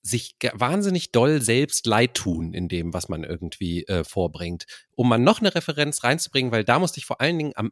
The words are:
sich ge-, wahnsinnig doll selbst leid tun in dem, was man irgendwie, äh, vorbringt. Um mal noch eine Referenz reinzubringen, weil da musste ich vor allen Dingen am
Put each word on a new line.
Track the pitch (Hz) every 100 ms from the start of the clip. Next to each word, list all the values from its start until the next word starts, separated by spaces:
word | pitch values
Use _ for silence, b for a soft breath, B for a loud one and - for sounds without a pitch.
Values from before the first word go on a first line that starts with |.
sich | - 117 - -
ge-, | 123
wahnsinnig | 98 123 190 202 180 -
doll | 120 131 156
selbst | 113 120 147 - 117
leid | 110 120 -
tun | 98 82 82
in | 90 90
dem, | 87 85
was | 87 -
man | 82
irgendwie, | 78 85 85 - 90 85 -
äh, | 92
vorbringt. | 80 - 85 80 87 87 - B B -
Um | 123
mal | 113
noch | 139 226
eine | 208
Referenz | 170 - 147 147 -
reinzubringen, | 120 160 - 139 127
weil | 113
da | 104 135
musste | 180 -
ich | -
vor | -
allen | 139 170
Dingen | 151 123
am | 110